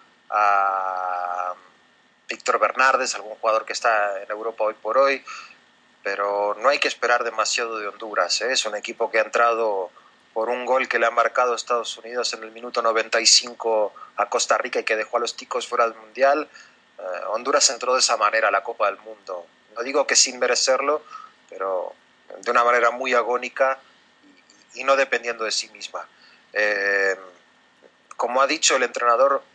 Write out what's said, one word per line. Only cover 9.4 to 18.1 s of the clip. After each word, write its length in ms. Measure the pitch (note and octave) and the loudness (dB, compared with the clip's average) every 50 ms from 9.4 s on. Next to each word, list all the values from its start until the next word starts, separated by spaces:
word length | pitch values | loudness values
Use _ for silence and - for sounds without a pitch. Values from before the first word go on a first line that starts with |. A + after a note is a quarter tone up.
| A#2 A#2+ A#2 A2+ A2+ A2 G2+ F#2+ F#2 F2 - - _ - _ _ _ _ _ | 4 4 2 2 0 0 0 -2 -4 -6 -10 -20 _ -20 _ _ _ _ _
por 160 | A2+ A2+ A#2 | -4 -2 -2
un 160 | B2 B2 B2 | -2 -4 0
gol 220 | A#2+ B2+ C3 C3+ | 0 0 0 2
que 120 | - - A#2 | 0 2 2
le 60 | A#2 | 2
ha 60 | A#2 | 2
marcado 440 | A#2+ A#2+ A2+ A2+ - C3+ B2 B2 A#2 | 2 2 0 2 2 2 2 2 0
Estados 420 | A2+ - - B2 A#2+ A2 - - | -2 -2 -2 -2 -2 -2 -4 -10
Unidos 360 | A#2 A2 A2+ B2 B2 A#2 - - | -12 -12 -8 -6 -4 -4 -4 -4
en 100 | A2 A2 | -6 -12
el 80 | A2 | -16
minuto 300 | A2+ A2+ A#2+ B2 - B2 | -16 -14 -14 -6 -4 -2
noventa 400 | A#2 A2+ A2 A2+ A2 A2+ - A2+ | 0 2 0 0 0 0 0 2
y 40 | A2+ | 4
cinco 680 | A2+ - - B2 A#2+ A#2+ - - A2+ A2+ G#2+ G#2+ G2 - - - - _ | 6 4 4 4 0 -10 -4 0 2 2 2 2 0 -4 -10 -20 -14 _
a 100 | - G#2 | -2 -2
Costa 300 | - - A#2 - - A#2 | 0 0 -2 0 2 0
Rica 240 | G#2+ A#2 A#2+ - B2 | 0 0 -4 -4 -6
y 20 | A2 | -2
que 140 | - A2+ | -2 -2
dejó 200 | A2 G#2+ - - | -2 -2 -2 -2
a 40 | A#2 | -2
los 140 | A#2 A2+ - | -2 -2 -6
ticos 300 | - B2+ - - B2 A2+ | -10 -12 -6 -6 -6 -6
fuera 220 | - A#2+ A#2+ A#2 | -4 0 0 0
del 100 | A2+ A2 | 0 0
Mundial. 520 | A2 A2 G#2+ G#2+ A#2+ C3 C#3 C#3+ D3+ D3 - - - - - _ _ _ _ _ - | -8 -18 -16 -2 2 4 4 4 2 0 -6 -14 -20 -20 -20 _ _ _ _ _ -12
Eh, 20 | F#2 F#2 F2+ F2 - F#2 | -10 -8 -8 -8 -6 -4
Honduras 400 | G#2 A#2 B2 C3 C#3+ C#3+ C#3 - | -6 -4 -2 2 2 2 2 2
entró 240 | B2+ A2+ B2 B2 B2+ | 0 -2 -2 0 2
de 60 | B2+ | 2
esa 180 | B2 - | 2 0